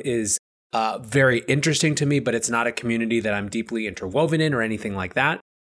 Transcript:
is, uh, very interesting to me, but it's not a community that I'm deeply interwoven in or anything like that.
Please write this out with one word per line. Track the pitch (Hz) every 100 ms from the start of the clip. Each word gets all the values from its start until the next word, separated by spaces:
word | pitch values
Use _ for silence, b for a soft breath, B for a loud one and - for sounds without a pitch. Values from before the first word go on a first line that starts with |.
| -
is, | 117 107 - - _ _
uh, | 117 110 101
very | 117 143 135 120 -
interesting | 135 147 147 160 147
to | 143
me, | 143
but | 123 113
it's | 113
not | 117 120
a |
community | 117 120 117 113 117
that | 107
I'm | 104 101
deeply | 113 113 113 107
interwoven | 90 95 110 156 160
in | 156
or | 135
anything | 110 107 107 98
like | 90 123
that. | 135 175 - _